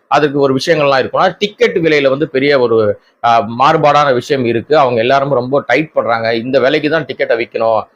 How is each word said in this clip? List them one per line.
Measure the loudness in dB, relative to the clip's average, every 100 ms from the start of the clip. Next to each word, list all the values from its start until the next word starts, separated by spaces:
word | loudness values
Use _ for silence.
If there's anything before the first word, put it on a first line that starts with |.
| _
அதுக்கு | 0 0 0
ஒரு | 0 0
விஷயங்கள்லாம் | 0 0 2 0
இருக்கும். | -2 0
ஆனா | -2 -2
டிக்கெட் | -8 -2 -2 0
விலையில | 0 2 0
வந்து | 0 -2
பெரிய | -2 0 2
ஒரு, | 2 2 0 -4 _ _ 0
ஆ, | 2 0 0
மாறுபாடான | 2 4 2 2 2
விஷயம் | 0 -2 -2 -2
இருக்கு. | -2 0 2
அவங்க | 2 0
எல்லாரும் | 0 0 0 -2
ரொம்ப | -2 -4 0
டைட் | -2 -2
பண்றாங்க. | -4 -2 -2 -2 -4
இந்த | 0 0
விலைக்கு | 2 0 0
தான் | -2 -4
டிக்கெட்டை | -6 -2 -2
விக்கணும், | -4 -2 0 0 -4